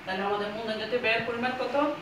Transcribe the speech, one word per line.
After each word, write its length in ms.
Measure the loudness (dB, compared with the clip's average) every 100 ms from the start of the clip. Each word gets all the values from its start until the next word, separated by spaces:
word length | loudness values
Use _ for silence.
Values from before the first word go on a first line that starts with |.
তাহলে 180 | -4 -2
আমাদের 260 | 0 0 0
মূলধন 280 | -4 -4 -4
জাতীয় 220 | 0 0
ব্যয়ের 220 | 2 2 0
পরিমাণ 260 | -2 -2 0
কত? 160 | 0 2 2 0